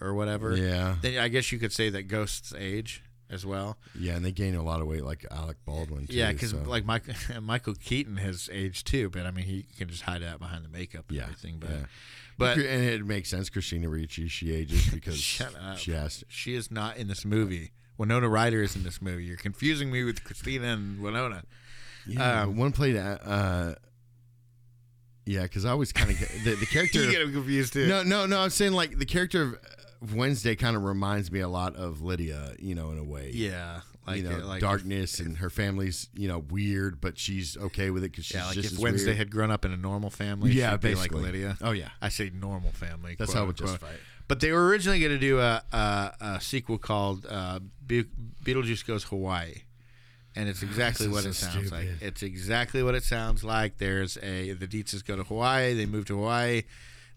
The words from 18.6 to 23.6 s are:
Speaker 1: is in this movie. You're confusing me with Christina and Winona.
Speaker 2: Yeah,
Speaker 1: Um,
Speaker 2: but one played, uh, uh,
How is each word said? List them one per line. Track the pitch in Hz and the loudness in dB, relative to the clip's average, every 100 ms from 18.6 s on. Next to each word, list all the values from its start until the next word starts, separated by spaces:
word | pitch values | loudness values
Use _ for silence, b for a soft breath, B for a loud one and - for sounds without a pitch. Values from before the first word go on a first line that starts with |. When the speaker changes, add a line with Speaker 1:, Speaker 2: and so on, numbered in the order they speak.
Speaker 1:
is | 101 | 2
in | 92 | 0
this | 90 - | -4 -4
movie. | 95 87 87 | -6 -4 -6
You're | 87 | -6
confusing | 101 98 143 151 139 | -6 -2 0 0 0
me | 127 | 0
with | 120 110 | -2 -4
Christina | - - - 135 120 | -8 -8 -6 -4 -2
and | 110 101 101 | -2 -2 -4
Winona. | 104 117 127 92 - B B B B B - | -4 -2 -2 -6 -12 B B B B B -6
Speaker 2:
Yeah, | 120 123 117 | 0 2 4
Speaker 1:
Um, | 98 | 2
Speaker 2:
but | 107 | 4
one | 135 | 4
played, | 131 139 110 | 4 4 4
uh, | 95 98 | 0 -4
uh, | 98 101 98 90 | 0 2 2 2